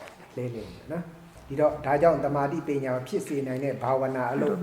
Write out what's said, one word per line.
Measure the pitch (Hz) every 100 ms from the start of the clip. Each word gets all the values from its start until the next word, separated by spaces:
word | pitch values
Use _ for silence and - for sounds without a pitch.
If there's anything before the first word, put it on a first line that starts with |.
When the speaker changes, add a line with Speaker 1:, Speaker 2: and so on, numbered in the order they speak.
| - - - -
Speaker 1:
레레나. | 123 117 95 - - 170 - - - - -
이러, | 139 151 127
다정, | 131 147 170 147
다마디, | 143 143 143 165
빼냐, | 151 139 131 127
피스에 | 127 202 - 143
나네, | 131 127 139 113
바와나, | 117 131 131 131 123
알로, | 139 -
Speaker 2:
이러, | 190